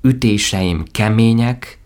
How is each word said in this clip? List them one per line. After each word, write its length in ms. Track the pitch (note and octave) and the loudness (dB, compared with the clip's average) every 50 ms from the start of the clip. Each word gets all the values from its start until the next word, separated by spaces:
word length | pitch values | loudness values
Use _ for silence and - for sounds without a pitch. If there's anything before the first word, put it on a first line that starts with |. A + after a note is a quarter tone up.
ütéseim 800 | - C3 C3 B2+ - A2+ G#2 G#2 - - - F#2+ F#2 F2+ E2+ D#2+ E2 - | 2 0 0 2 0 0 0 0 -2 -4 -2 -2 -2 -2 -2 -4 -6 -8
kemények 880 | _ - G#2+ G#2+ G#2+ A2+ A2+ A2+ A2+ A2+ A#2 A#2+ B2+ B2 - - - - - | _ -2 -2 0 2 2 4 4 4 2 0 -2 -4 -6 -12 -20 -20 -20 -20